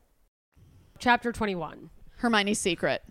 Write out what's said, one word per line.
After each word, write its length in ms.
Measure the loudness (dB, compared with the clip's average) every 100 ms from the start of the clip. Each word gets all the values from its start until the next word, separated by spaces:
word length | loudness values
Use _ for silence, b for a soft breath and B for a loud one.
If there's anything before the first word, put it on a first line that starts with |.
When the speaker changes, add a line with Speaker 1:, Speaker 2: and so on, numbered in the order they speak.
| _ _ _ _ _ _ -20 -20 -20 -4
Speaker 1:
Chapter 320 | 2 2 0
twenty-one. 580 | -2 -4 -4 -8 -12 -20 -20 -20 -4
Speaker 2:
Hermione's 420 | 2 2 2 2
secret. 420 | 0 0 0 0 -4